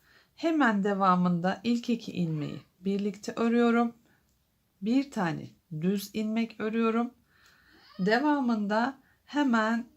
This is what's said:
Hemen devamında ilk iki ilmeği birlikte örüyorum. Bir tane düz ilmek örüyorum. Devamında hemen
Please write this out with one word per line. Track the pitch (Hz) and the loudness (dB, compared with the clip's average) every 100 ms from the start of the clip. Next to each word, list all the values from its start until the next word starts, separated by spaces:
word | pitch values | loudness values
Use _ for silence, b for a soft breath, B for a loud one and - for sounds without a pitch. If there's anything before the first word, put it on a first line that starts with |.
| b b b - | b b b -6
Hemen | 320 320 247 208 | -2 2 2 2
devamında | 202 196 190 180 180 175 180 196 | 0 2 4 4 2 2 0 -2
ilk | 233 240 240 | -2 -2 -2
iki | 233 - | -4 -4
ilmeği | - 170 156 147 - - _ | -4 -4 -2 -6 -8 -14 _
birlikte | 185 196 202 - - 233 | -4 -2 -4 -6 -10 -2
örüyorum. | 233 233 240 233 240 - b b b _ _ _ _ _ | 0 4 4 4 0 -4 b b b _ _ _ _ _
Bir | 196 262 277 | 0 0 0
tane | - 175 147 127 - _ 156 | -2 -4 -4 -10 -18 _ -4
düz | 170 202 196 | -2 -2 -4
ilmek | 214 214 226 226 - | -6 -4 -2 -4 -4
örüyorum. | 214 226 226 226 240 - b b b b b b b - | -4 0 0 0 -2 -6 b b b b b b b -4
Devamında | 185 233 302 285 247 220 202 214 247 277 b b | 0 2 2 2 0 0 0 0 0 -4 b b
hemen | _ 277 277 233 214 233 - | _ 0 2 2 2 -2 -4